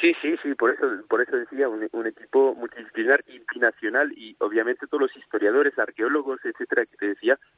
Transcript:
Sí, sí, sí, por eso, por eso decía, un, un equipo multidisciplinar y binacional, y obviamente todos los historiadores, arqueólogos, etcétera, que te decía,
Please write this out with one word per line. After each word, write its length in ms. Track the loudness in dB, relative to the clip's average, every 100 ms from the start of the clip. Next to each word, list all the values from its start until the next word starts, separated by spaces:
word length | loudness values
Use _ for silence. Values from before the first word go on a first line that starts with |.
Sí, 120 | 2 2
sí, 140 | -2 -2
sí, 140 | -4 0
por 160 | 2
eso, 120 | 2 -2 -2 -2
por 140 | 0
eso 140 | 2 -2
decía, 340 | -2 -2 -2
un, 180 | -2 -6
un 160 | -4 -6
equipo 480 | -8 0 4 4 2
multidisciplinar 680 | -10 -12 -12 -2 2 2 0
y 140 | -18 -10
binacional, 580 | 0 0 0 -4 -2 -2 -4
y 180 | -14 -4
obviamente 480 | -2 0 -2 -4 -4
todos 140 | -2
los 140 | -2 -4
historiadores, 600 | -8 -2 2 2 2 0
arqueólogos, 640 | -4 -2 -2 -2 -2 -6
etcétera, 420 | -6 -8 -2 -2 -2
que 100 | -4
te 100 | -6
decía, 280 | -2 0 0 _